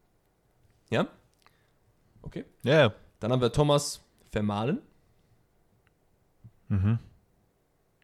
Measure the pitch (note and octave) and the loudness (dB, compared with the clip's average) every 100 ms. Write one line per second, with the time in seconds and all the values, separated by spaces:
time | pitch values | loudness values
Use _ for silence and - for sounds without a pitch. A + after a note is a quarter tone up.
0 | _ _ _ _ _ _ _ _ _ A#2+ | _ _ _ _ _ _ _ _ _ -2
1 | G#3+ - _ _ _ _ _ _ _ _ | -2 -8 _ _ _ _ _ _ _ _
2 | _ _ - - - _ A#2 D#3 A#2 - | _ _ -16 -16 -16 _ 0 4 4 0
3 | - _ G#2+ B2+ A#2+ D3 D3 C#3+ - - | -14 _ -4 0 0 2 2 2 0 -10
4 | _ _ _ G#2+ G#2 G#2 A#2 B3 - _ | _ _ _ -4 -2 -2 -2 -4 -8 _
5 | _ _ _ _ _ _ _ _ _ _ | _ _ _ _ _ _ _ _ _ _
6 | _ _ _ _ - _ - G2+ G2+ A#2 | _ _ _ _ -20 _ -4 0 0 -2
7 | - - _ _ _ _ _ _ _ _ | -4 -20 _ _ _ _ _ _ _ _